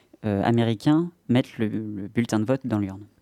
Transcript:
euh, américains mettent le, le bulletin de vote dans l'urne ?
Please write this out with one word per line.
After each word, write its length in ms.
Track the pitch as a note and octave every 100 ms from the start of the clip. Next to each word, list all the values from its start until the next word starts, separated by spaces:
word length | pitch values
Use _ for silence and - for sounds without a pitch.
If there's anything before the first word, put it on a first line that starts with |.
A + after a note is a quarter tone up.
| _ -
euh, 200 | G#2+ G2
américains 640 | - A#2 A#2 A2 D3+ D3+ F3 - -
mettent 300 | B2+ C3+ -
le, 80 | G#2+
le 400 | G#2+ G#2+ G#2 G2
bulletin 320 | - A#2 A2
de 60 |
vote 160 | A2 C3
dans 140 | B2+ G#2+
l'urne ? 220 | G2 G2 - _